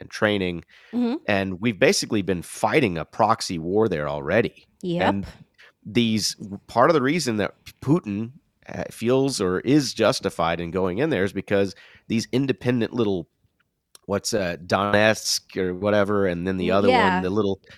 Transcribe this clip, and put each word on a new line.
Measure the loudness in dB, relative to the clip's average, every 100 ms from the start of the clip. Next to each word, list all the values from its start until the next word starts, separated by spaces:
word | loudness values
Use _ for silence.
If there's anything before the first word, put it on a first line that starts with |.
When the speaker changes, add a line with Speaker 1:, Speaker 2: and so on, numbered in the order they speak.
Speaker 1:
and | -16
training. | -2 0 2 -2 -6 -12 -20 -10
Speaker 2:
Mm-hmm. | -4 -4 -4 -2
Speaker 1:
And | 0 0 -2
we've | -4 2
basically | 2 2 0 -2
been | 0 -4
fighting | -4 -4 0 2 2 -2
a |
proxy | -8 0 2 2 -2 -6
war | -2 2 2
there | 0 -4
already. | -4 0 2 0 -4 _ _
Speaker 2:
Yep. | -6 0 0
Speaker 1:
And | -2 -6 -16 -20 _ -20 _ -4
these, | 0 2 0 -2 -6 -12 -14 _
part | 2 4
of |
the | 4
reason | 2 0 0 0
that | -2 -4 -20 -10
Putin, | 0 0 0 -6 -6 -12 _ _ -14
uh, | -10 -10
feels | -4 0 2 2 0
or | -2 -2
is | 2 2 2
justified | 0 0 2 -4 -2 -2 -2
in | -4
going | -2 -2 0
in | 0
there | 0
is | 0
because | -2 0 0 0 -4 -20 -20 -6
these | -4 -2
independent | -2 -2 -2 -2 -2 -2
little, | 0 -2 -2 -6 _ _ _ _ _ _ _ -6
what's, | -4 -2
uh, | -2 -2 -6 -2
Donetsk | 0 2 4 4 2 -2 -6 _ -4
or | -4 -2
whatever, | 0 2 2 2 2
and | 0 -2
then | -2
the | 2
other | 4 4
Speaker 2:
Yeah. | 4 2
Speaker 1:
one, | 0
the | -2
little | 0 -2 -4 _